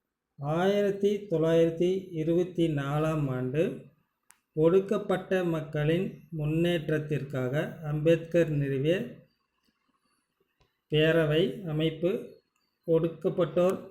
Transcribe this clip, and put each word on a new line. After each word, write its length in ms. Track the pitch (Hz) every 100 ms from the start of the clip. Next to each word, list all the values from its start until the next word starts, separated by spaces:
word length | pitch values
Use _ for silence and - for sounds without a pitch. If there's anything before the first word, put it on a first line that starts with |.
| _ _ _ -
ஆயிரத்தி 720 | 139 165 190 202 202 196 202 208 -
தொள்ளாயிரத்தி 600 | 160 160 165 165 165 175 190 -
இருபத்தி 520 | 160 156 170 175 170 165
நாலாம் 580 | 147 139 151 156 156 139
ஆண்டு 320 | 127 127 143 202 - - _ _ _ _ _ _ 156
ஒடுக்கப்பட்ட 840 | 165 190 190 208 - 180 - 185
மக்களின் 640 | 175 160 147 151 151 170 220 - - 160
முன்னேற்றத்திற்காக 1160 | 151 160 170 170 - 151 - 143 - 135 123 147 185 - 151
அம்பேத்கர் 600 | 151 160 165 - 170 156
நிறுவிய 460 | 147 139 135 151 190 233 - _ _ _ _ _ _ _ _ _ _ _ _ _ _ _ _ -
பேரவை 500 | 151 160 165 151 151 202 - 175
அமைப்பு 420 | 151 160 - 175 226 - - _ _ _ _ -
ஒடுக்கப்பட்டோர் 920 | 160 165 - 190 170 165 180 180 - -